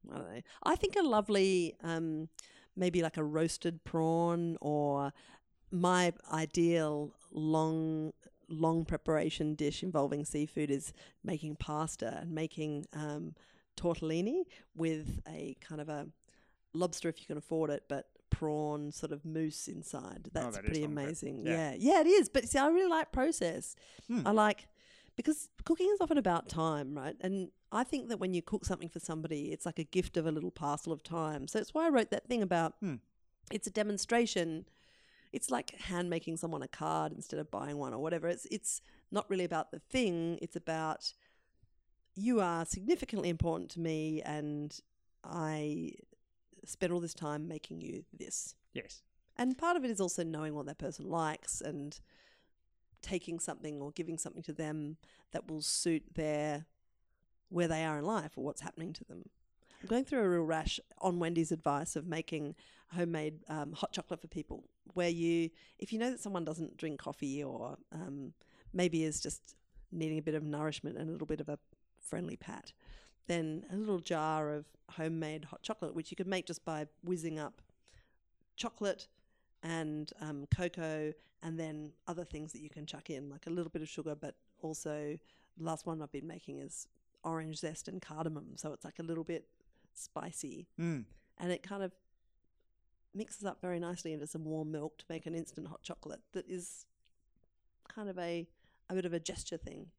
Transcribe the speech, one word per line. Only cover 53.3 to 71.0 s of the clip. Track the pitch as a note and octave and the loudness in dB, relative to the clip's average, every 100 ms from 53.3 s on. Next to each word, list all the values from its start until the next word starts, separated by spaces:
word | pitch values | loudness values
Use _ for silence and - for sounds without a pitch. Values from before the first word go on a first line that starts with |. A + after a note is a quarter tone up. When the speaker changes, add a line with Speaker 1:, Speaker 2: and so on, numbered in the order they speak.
| E3 | -6
Speaker 1:
something | - D#3 D#3 D3 | -4 -6 -6 -6
or | C#3+ | -8
giving | D#3 E3 E3 | -6 -4 -4
something | - - | -6 -6
to | E3 | -10
them | D#3 D#3 D#3 D3 D#3+ - - _ | -4 -2 -2 -4 -6 -16 -20 _
that | - - | -6 -4
will | D#3 | -4
suit | D3 - F3 D#3+ - | 0 2 4 2 0
their, | - D3+ D3+ D3+ D3 D#3 _ _ _ _ _ _ _ _ | -2 0 2 0 -2 -6 _ _ _ _ _ _ _ _
where | F3 E3+ | 2 4
they | D#3+ | 4
are | D#3+ D3+ | 2 2
in | |
life | D#3 A3 D3+ - | 2 0 -2 -4
or | |
what's | D3 - | -6 -4
happening | D3 - E3 | -8 -8 -8
to | - | -8
them. | - F2 - _ _ _ _ - | -12 -16 -16 _ _ _ _ -16
I'm | F#3 | 0
going | A#3 | 0
through | C4+ C#4 | 2 4
a | G3+ | 6
real | F3 | 4
rash | D#3+ D#3+ D#3 - - - | 4 2 0 -2 -8 0
on | F#3+ F3 | 2 2
Wendy's | E3 E3+ D#3+ | 2 2 2
advice | E3 D#3+ C#3+ E3 D#3+ | 2 2 2 0 -4
of | E3+ | -2
making | D#3+ - D#3+ D3 - - - _ | -4 -2 -4 -4 -8 -18 -20 _
homemade, | E3+ E3+ E3 D3+ D#3 - | -2 0 2 -2 -4 -6
um, | D#3 D3 | -4 -4
hot | E3 - | -4 -4
chocolate | - - E3+ | -4 -6 -8
for | - | -6
people, | - - - - _ - | -8 -8 -10 -12 _ -6
where | - F3 | 0 2
you, | E3 E3 E3+ E3 - - _ | 4 4 4 2 -2 -20 _
if | G3+ | -4
you | A3 | 0
know | A#3+ | 0
that | B3 | -2
someone | G3+ F#3 | -4 -2
doesn't | D#3 D#3+ D#3+ - | -2 -4 -6 -4
drink | D#3+ C#3+ | -6 -4
coffee | - C#3+ C#3+ C#3 | -8 -4 -4 -4
or, | C#3 B2+ A#2 C#3 - | -4 -6 -8 -8 -12
um, | D#3 C#3+ C#3+ C3 - _ - - | -10 -8 -8 -10 -14 _ -20 -8
maybe | F#3 F3+ D#3+ | 2 2 4
is | D#3+ D3 | 2 0
just | D3+ - - - _ - - | -4 -8 -12 -20 _ -20 -10
needing | F3 D#3+ D#3 | -4 -2 0
a | |
bit | D#3+ | 0
of | D#3 | 0
nourishment | D3+ D3 D#3 D3 C#3+ | 0 -2 -2 -2 -6
and | C3 | -6